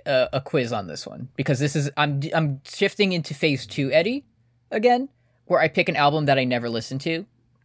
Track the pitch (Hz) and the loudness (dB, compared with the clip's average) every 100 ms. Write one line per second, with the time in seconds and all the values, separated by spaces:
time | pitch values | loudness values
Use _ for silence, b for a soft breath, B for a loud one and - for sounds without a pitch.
0 | - 131 123 139 - 151 117 117 90 76 | 0 2 2 -2 -2 -2 0 -4 -6 -10
1 | - - 127 - 143 123 147 156 143 - | -12 -14 -10 -4 0 0 0 0 -2 0
2 | 147 139 156 165 151 135 - - 196 - | 0 0 -2 0 0 -2 -10 -2 -2 2
3 | 196 175 151 147 156 131 - - 135 151 | 0 0 -4 -2 0 0 -4 -4 2 2
4 | 185 269 - _ _ _ _ 220 240 247 | 2 -2 -8 _ _ _ _ 0 2 2
5 | 277 _ _ _ - 175 156 - 165 143 | 0 _ _ _ -2 2 2 2 0 2
6 | 147 156 143 135 127 120 117 117 - 135 | 2 4 4 2 2 0 -2 -4 -6 -6
7 | 170 165 202 _ _ _ | -4 -6 -8 _ _ _